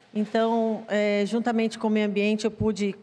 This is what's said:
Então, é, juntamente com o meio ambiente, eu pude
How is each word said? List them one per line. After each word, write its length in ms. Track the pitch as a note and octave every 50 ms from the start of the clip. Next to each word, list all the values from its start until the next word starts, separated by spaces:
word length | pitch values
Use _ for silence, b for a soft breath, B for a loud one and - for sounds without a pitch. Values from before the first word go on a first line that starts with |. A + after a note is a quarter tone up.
| - _ -
Então, 680 | G#3+ G#3 G#3 - A3+ A3+ A3+ A#3 A3+ A3+ A3+ A3 G#3 A3+
é, 380 | - G3 G#3 G#3 G#3 G3+ G3+ G3+
juntamente 500 | G3 G#3+ A#3+ A3 B3 A3+ A3+ A3+ A3 -
com 120 | A3+ - A3
o 20 |
meio 160 | G#3+ G#3+ G#3+
ambiente, 380 | G#3 G3 G3+ G3+ G#3 G#3+ G#3+ -
eu 80 | G#3+ G#3+
pude 400 | - G#3+ A3 G#3+ F3 G#3 G3 F#3 -